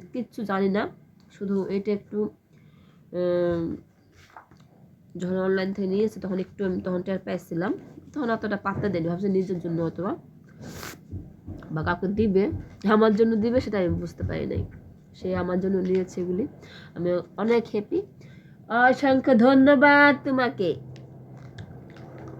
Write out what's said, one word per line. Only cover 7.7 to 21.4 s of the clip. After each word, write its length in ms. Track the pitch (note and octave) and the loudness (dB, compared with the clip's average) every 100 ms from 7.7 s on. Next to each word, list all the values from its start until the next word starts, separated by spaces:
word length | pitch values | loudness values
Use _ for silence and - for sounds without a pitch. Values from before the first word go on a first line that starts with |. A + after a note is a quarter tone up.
| F#4 - - - | -4 -10 -20 -14
তখন 200 | D4 A#3+ | -6 -4
অতটা 280 | A3+ A3 G3 | -2 -4 -4
পাত্তা 320 | G3 G3 G#3 | -4 -2 -2
দেয়নি, 200 | F3+ E3 | -2 -2
ভাবছি 200 | F3 G3+ | -2 0
নিজের 300 | F#3+ F3+ F3+ | 0 0 -4
জন্য 220 | E3+ E3+ | -4 -2
অথবা 360 | E3 D#3+ F#3 F4 - - - - - - - - - - - - - - - | -4 -4 -6 -6 -12 -20 -20 -20 -16 -14 -14 -16 -14 -14 -14 -18 -16 -16 -10
বা 120 | D#3 | -6
কাউকে 240 | D#3 F3 G3 | -4 -2 -2
দিবে, 440 | G#3 A3 F#3 A3 E4 - - G3 | 0 2 2 2 -2 -10 -4 2
আমার 260 | G#3+ A3 G#3 | 6 6 6
জন্য 200 | A3+ A3+ | 4 2
দিবে, 240 | A3 B3 | 2 0
সেটা 200 | B3+ G#3 | 0 0
আমি 160 | F3+ E3+ | 0 0
বুঝতে 280 | E3+ - | -4 -8
পারি 240 | - D#2+ D2 | -6 -4 -4
নাই। 180 | - - - - - - | -4 -6 -12 -20 -20 -20
সে 220 | - F#3 F#3 | -10 -4 -2
আমার 240 | F3+ F#3 | 0 0
জন্য 240 | F#3+ F#3+ | 0 0
নিয়েছে 380 | F#3 F#3 F3+ - | 0 0 0 -6
এগুলি, 260 | F3 F3+ D4 - - - - | -4 -2 -4 -8 -20 -20 -18
আমি 280 | - F3 F3 E3+ - | -6 -2 -2 -4 -6
অনেক 300 | G#3+ A#3 A3+ | 0 0 0
হ্যাপি, 300 | G#3+ G#3 E4+ G#4 - - - - - - A3+ | -6 -4 -4 -6 -14 -20 -20 -20 -20 -4 4
অসংখ্য 600 | B3 B3 C#4 C4 C4+ A#3 | 4 4 4 2 4 6
ধন্যবাদ 800 | B3 C4+ C4+ C#4+ C#4+ C#4+ C#4+ C#4+ | 8 8 8 8 8 8 6 4
তোমাকে। 520 | D4 C4 B3 - F3+ C#3 - - - - - - | 0 0 0 0 -2 -2 -8 -18 -18 -20 -20 -20